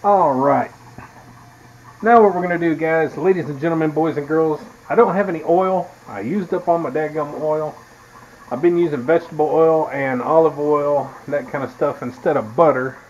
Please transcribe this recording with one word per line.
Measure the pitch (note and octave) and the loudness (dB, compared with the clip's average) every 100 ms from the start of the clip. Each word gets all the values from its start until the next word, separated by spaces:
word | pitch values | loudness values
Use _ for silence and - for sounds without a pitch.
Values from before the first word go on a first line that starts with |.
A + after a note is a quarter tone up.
All | G3+ G3 D#3+ | 4 4 4
right. | C3 C#3 C3 - - - - - - - - - - - - - - | 2 2 2 -2 -10 -20 -20 -20 -20 -20 -20 -20 -20 -20 -20 -20 -4
Now | G#3+ A#3 | 4 6
what | G#3 | 6
we're | F3+ | 4
gonna | F3+ E3+ | -2 0
do, | E3+ | 0
guys, | D3+ D#3+ D#3+ D3+ - | 0 0 0 0 0
ladies | F3 F#3 C#3+ | 0 0 -2
and | C#3 | -4
gentlemen, | E3 D#3+ D#3 | -2 0 0
boys | D3+ D#3+ | 0 -2
and | C#3 | -2
girls, | C#3+ D#3+ D#3+ D3+ - - - | -2 0 0 -2 -8 -20 -2
I | |
don't | C#3+ - | 2 2
have | F3+ G3 | 2 -2
any | E3 | -4
oil. | D3+ E3+ F#3 F#3+ - - - | 0 0 2 -2 -4 -16 -16
I | G2+ | -10
used | G#2+ G3+ F3 | -6 -4 -4
up | F3+ F3 | -4 -2
all | E3+ | -2
my | D3 | -2
dadgum | C#3+ D3+ D3+ D3 D3 | -4 -4 -6 -8 -6
oil. | D3+ D#3 D3+ - - - - - - - - | -4 -4 -6 -10 -20 -20 -20 -20 -20 -20 -12
I've | B2 | -2
been | F3 F3 | 0 2
using | E3+ C#3+ | 0 -2
vegetable | B2 E3 - D3+ D3+ | 0 0 0 -2 0
oil | D#3+ D#3+ D#3+ C#3+ | 4 4 2 0
and | C#3 C3+ B2+ | -4 -4 -2
olive | B2 D#3+ D#3+ C#3+ | 2 4 2 0
oil, | D3 D3 D3 C#3+ C3+ - - | 0 0 2 0 -2 -14 -6
that | C#3+ B2+ | -6 -6
kind | D3 | -8
of | B2+ | -8
stuff, | - D3 C#3+ | -4 -4 -4
instead | B2 - F3+ C#3 | -10 -4 -2 0
of | G#2+ | -2
butter | A#2+ E3 C3 C3 - | 2 4 4 -4 -10